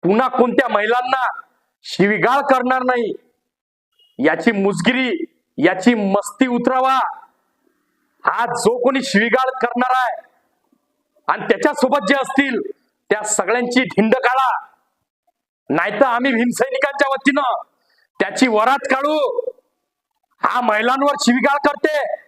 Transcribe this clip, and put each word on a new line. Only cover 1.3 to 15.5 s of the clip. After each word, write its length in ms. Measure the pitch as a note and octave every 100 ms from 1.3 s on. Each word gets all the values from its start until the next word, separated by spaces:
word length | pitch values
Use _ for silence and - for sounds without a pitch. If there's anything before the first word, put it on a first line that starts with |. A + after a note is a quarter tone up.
| - - _ _ _
शिवीगाळ 580 | - - G3 G#3 F#3+ C4+
करणार 400 | C#4 C4 B3 C4
नाही 300 | B3+ B3 A3 - _ _ _ _ _ _ _ _ _ - C#3
याची 260 | D#3+ -
मुजगिरी, 760 | G#3 G3 G3+ - B3+ B3+ F3+ - _ _ -
याची 360 | D#3 F#3 G#3+
मस्ती 540 | A#3 G3 G3 - - C4
उतरावा. 520 | A#3+ A#3+ C4 C4 C4 G3 - - _ _ _ _ _ _ _ _ _ -
हा 200 | F#3 A#3+
जो 380 | - G#3 B3
कोणी 200 | B3+ C4+
शिवीगाळ 460 | B3 G3 A3+ A#3+ C4 -
करणार 320 | A#3+ A#3+ B3+ B3+
आहे 180 | A#3+ F3+ - _ _ _ _ _ _ _ _ _ -
आणि 180 | F#3+ -
त्याच्यासोबत 580 | A3 - - B3+ C#4+ F#3+
जे 80 | C#4
असतील 460 | C4 - C#4 A#3 - - _ _ _
त्या 140 | G#3
सगळ्यांची 600 | G#3 - F#3 A#3 A#3+ B3
धिंड 320 | A3+ - A3 B3+
काढा, 520 | A#3+ C4 C4 F#3 - _ _ _ _ _ _ _ _